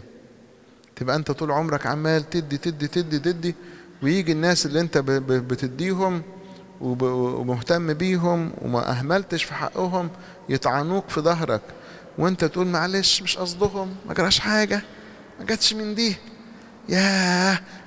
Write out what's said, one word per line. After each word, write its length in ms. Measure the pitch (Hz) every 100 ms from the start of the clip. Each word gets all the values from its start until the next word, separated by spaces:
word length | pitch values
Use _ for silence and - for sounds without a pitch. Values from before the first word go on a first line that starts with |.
| - - - - - - - - - -
تبقى 200 | 127 147
أنت 160 | 151
طول 200 | 139 151
عمرك 340 | 143 160 147 135
عمال 440 | 147 160 160 151
تدي، 280 | 175 147 143
تدي، 300 | 170 151 143
تدي، 320 | 180 165 151
تدي، 360 | 165 175 170 165 - - - -
ويجي 280 | 139 190 165
الناس 340 | 156 170 175 143
اللي 140 | 151
أنت 180 | 170 156
ب-، 80 | 135
ب-، 360 | 135 131 127 123
بتديهم 720 | 123 127 131 180 185 190 175 160 - - - - -
وب-، 200 | 127 123
ومهتم 920 | 127 127 123 123 123 123 - 170 165
بيهم 580 | 151 185 185 175 170 165 -
وما 300 | 120 120 -
أهملتش 520 | 123 135 185 190 165
في 100 | -
حقهم 560 | 151 156 - 185 180 170 - - - -
يطعنوك 600 | 131 135 135 156 190 -
في 120 | 165
ظهرك، 400 | 156 170 156 107 - - - - - -
وأنت 280 | 170 185 160
تقول: 220 | 180 180
"معلش، 540 | 170 175 190 185 -
مش 160 | 180 -
قصدهم، 580 | 180 175 202 196 190 190 -
ما 60 |
جراش 260 | 165 180 190
حاجة، 420 | 208 214 208 202 - - - - - -
ما 60 | 196
جاتش 280 | 220 -
من 220 | 214 214 214
دي". 200 | 233 185 - - - - - - -
ياه 680 | 180 196 190 180 180 190 185 - -